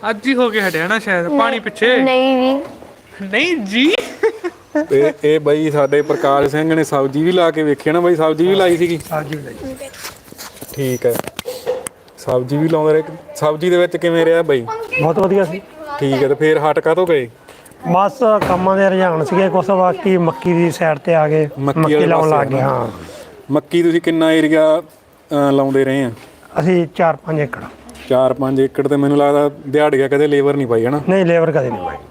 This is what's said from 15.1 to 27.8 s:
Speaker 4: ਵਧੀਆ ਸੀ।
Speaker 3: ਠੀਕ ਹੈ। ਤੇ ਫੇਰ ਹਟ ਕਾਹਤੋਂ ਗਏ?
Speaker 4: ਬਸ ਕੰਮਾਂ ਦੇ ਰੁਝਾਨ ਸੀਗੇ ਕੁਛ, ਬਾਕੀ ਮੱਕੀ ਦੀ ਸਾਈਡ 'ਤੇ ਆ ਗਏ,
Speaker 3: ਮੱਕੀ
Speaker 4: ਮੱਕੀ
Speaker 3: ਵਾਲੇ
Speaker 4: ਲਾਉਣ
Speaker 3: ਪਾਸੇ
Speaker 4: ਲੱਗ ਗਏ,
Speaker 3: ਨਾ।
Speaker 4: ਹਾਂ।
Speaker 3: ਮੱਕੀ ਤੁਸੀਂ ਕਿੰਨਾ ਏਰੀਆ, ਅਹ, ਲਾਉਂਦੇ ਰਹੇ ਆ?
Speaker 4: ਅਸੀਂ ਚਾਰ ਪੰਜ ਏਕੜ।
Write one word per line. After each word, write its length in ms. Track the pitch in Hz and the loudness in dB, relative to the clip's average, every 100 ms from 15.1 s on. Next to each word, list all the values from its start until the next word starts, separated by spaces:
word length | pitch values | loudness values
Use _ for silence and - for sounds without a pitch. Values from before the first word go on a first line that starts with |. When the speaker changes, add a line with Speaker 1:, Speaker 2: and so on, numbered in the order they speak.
| 220 | 0
Speaker 4:
ਵਧੀਆ 240 | 190 196 | 2 0
ਸੀ। 180 | 175 185 - - 294 285 | 0 -6 -14 -18 -12 -4
Speaker 3:
ਠੀਕ 240 | 135 131 | -2 0
ਹੈ। 40 | 135 | 0
ਤੇ 60 | |
ਫੇਰ 240 | 143 156 156 | 0 2 2
ਹਟ 220 | 151 151 | 0 0
ਕਾਹਤੋਂ 280 | 160 165 180 | 0 0 0
ਗਏ? 220 | 151 120 - - - - - 170 | 0 -2 -12 -20 -20 -20 -12 -2
Speaker 4:
ਬਸ 280 | 175 196 196 226 208 - | 0 0 0 0 2 0
ਕੰਮਾਂ 300 | 180 185 190 | 0 2 2
ਦੇ 120 | 196 | 2
ਰੁਝਾਨ 360 | 190 185 160 147 | 2 0 0 0
ਸੀਗੇ 240 | 185 190 | 0 2
ਕੁਛ, 160 | 180 180 | 0 0
ਬਾਕੀ 520 | 190 185 190 214 185 | 2 2 0 0 2
ਮੱਕੀ 360 | 170 165 180 | 0 -2 -2
ਦੀ 180 | 170 170 | 0 0
ਸਾਈਡ 260 | - 160 147 | 0 -2 -2
'ਤੇ 180 | - 165 | 0 2
ਆ 140 | 151 | 2
ਗਏ, 200 | 156 151 135 | 0 -2 -2
Speaker 3:
ਮੱਕੀ 200 | 139 156 | 0 2
Speaker 4:
ਮੱਕੀ 140 | 156 | 2
Speaker 3:
ਵਾਲੇ 120 | 151 151 | 2 2
Speaker 4:
ਲਾਉਣ 240 | 165 156 | 2 2
Speaker 3:
ਪਾਸੇ 160 | 151 139 | 2 0
Speaker 4:
ਲੱਗ 20 | |
ਗਏ, 140 | 135 | -2
Speaker 3:
ਨਾ। 80 | 135 | 0
Speaker 4:
ਹਾਂ। 180 | 127 110 87 85 - - - - | -2 -4 -8 -16 -18 -20 -20 -4
Speaker 3:
ਮੱਕੀ 320 | 143 - 170 | -4 0 0
ਤੁਸੀਂ 180 | 170 165 | 2 2
ਕਿੰਨਾ 300 | 165 165 160 | 0 0 2
ਏਰੀਆ, 500 | 160 156 156 156 156 | 2 4 4 4 2
ਅਹ, 680 | 160 - _ _ _ 147 143 | -2 -20 _ _ _ 0 2
ਲਾਉਂਦੇ 340 | 139 135 135 135 | 2 2 0 0
ਰਹੇ 180 | 135 | 0
ਆ? 80 | 127 110 - - - - | -4 -8 -20 -20 -8 -2
Speaker 4:
ਅਸੀਂ 280 | 156 180 165 - | 0 0 -2 0
ਚਾਰ 200 | 170 147 | 0 0
ਪੰਜ 240 | - 160 | -4 -4
ਏਕੜ। 220 | 143 - - - | -4 -6 -14 -20